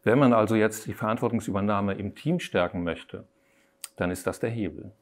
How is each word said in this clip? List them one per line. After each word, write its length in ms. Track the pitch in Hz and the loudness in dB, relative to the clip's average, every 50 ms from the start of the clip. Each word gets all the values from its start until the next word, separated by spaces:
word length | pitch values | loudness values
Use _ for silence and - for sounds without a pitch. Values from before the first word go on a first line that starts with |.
| _ | _
Wenn 140 | 104 110 139 | 4 6 6
man 140 | 147 127 120 | 6 6 6
also 240 | 113 107 104 113 | 6 4 4 4
jetzt 300 | 110 107 110 110 - - | 2 2 2 0 -4 -10
die 80 | - 101 | -10 -8
Verantwortungsübernahme 1000 | - 113 107 110 117 - 117 120 113 104 - 95 101 98 104 107 101 101 101 98 | -4 -2 -2 -2 0 -2 0 -2 -2 -4 -2 -2 -2 0 0 0 0 0 0 -2
im 200 | 101 104 101 - | -4 -6 -8 -10
Team 240 | - - 147 175 175 | -6 -2 -2 -2 -2
stärken 440 | - - - 95 87 87 - 87 87 | -4 -2 0 0 0 2 0 -4 -4
möchte, 420 | 85 80 - - _ - 101 - _ _ _ _ _ _ _ _ _ _ _ - - _ | -4 -4 -6 -10 _ -16 -16 -16 _ _ _ _ _ _ _ _ _ _ _ -20 -20 _
dann 140 | - 95 90 | -4 -4 -2
ist 160 | 92 110 - | -2 -2 -4
das 140 | - - - | -6 -4 -2
der 100 | - 117 | -4 -4
Hebel. 420 | 117 117 104 85 78 - - 101 - _ | -2 -2 -4 -4 -4 -8 -14 -16 -18 _